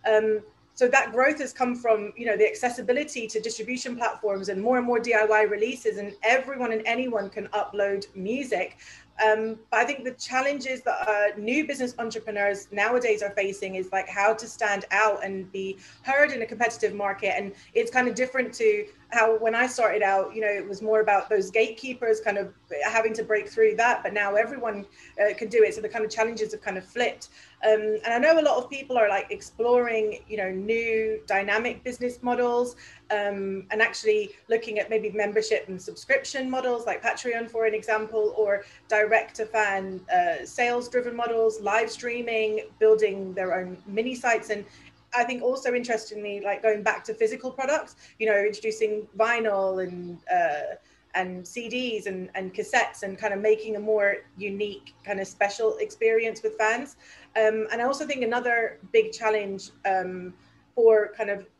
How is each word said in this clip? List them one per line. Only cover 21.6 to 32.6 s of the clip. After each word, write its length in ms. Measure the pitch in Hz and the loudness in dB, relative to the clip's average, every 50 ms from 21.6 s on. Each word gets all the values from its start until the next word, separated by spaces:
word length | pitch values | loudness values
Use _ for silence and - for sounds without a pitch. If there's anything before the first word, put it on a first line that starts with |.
| 233 233 226 - - 262 247 - 240 226 220 220 | 2 2 0 -10 -10 -10 -8 -2 2 2 2 2
kind 160 | - 214 196 | 2 -2 -2
of 160 | 202 190 - - _ _ _ 170 143 143 | -2 -4 -6 -10 _ _ _ -6 -2 -2
having 300 | 214 220 226 226 226 214 | 0 2 2 2 2 0
to 80 | 226 | -2
break 260 | 220 - 214 208 202 - | -2 0 0 -2 -2 -4
through 280 | - 226 220 214 196 | 2 4 4 4 6
that, 260 | 226 233 247 240 - | 4 4 4 2 2
but 100 | - 196 | -2 -4
now 220 | 202 208 202 202 202 | -2 -2 -2 2 2
everyone, 500 | 208 226 220 285 254 233 226 208 202 196 - _ - - - - - | 2 0 0 -4 -6 -6 -6 -6 -6 -12 -14 _ -20 -20 -14 -2 0
uh, 140 | 208 208 196 | 2 2 2
can 140 | - 226 202 | -2 -6 0
do 140 | 220 226 | 6 6
it. 120 | 214 208 - | 6 6 4
So 60 | 220 | -6
the 80 | 214 214 | -8 -6
kind 160 | 226 233 214 | -4 -4 -4
of 60 | 220 | -4
challenges 420 | - 233 220 233 233 208 214 214 | 0 0 0 0 0 -4 -6 -6
have 80 | 214 214 | -6 -8
kind 160 | - 208 190 | -8 -8 -8
of 80 | 185 185 | -8 -10
flipped. 460 | - - 240 240 - - - - - - - - - _ _ - | -10 -4 -2 -2 -2 -2 -6 -18 -20 -20 -20 -20 -20 _ _ 4
Um, 340 | 220 214 220 214 214 214 214 220 | 4 4 4 4 0 -2 -2 -2
and 80 | 233 | 0
I 60 | 233 240 | 0 4
know 200 | 277 320 330 320 | 6 6 6 6
a 40 | |
lot 160 | 302 285 254 254 | 6 4 2 2
of 60 | 247 - | -2 -4
people 300 | 277 269 262 269 254 240 | -10 -12 -8 -2 2 4
are, 100 | 214 202 | 4 4
like, 200 | 196 196 - - | 4 0 -2 -4
exploring, 920 | 208 196 - - _ - 226 240 247 247 240 233 226 220 214 214 202 - - - | -10 -12 -12 -18 _ -2 2 4 4 4 4 2 0 0 0 -2 -4 -8 -10 -8
you 80 | 214 | -4
know, 140 | 214 190 190 | -4 -4 -2
new 720 | 190 190 196 214 226 226 233 226 220 220 220 220 220 214 - | -4 -4 -2 0 0 0 0 0 0 0 0 0 -4 -6 -2
dynamic 560 | - 196 196 202 202 202 220 233 240 240 - | 0 0 0 2 2 0 0 0 -2 -6 -6
business 400 | - 254 240 - 247 247 247 - | -10 -10 -8 -4 -6 -6 -6 -4
models, 540 | 247 247 247 247 247 240 240 240 | -2 -2 0 2 2 2 2 0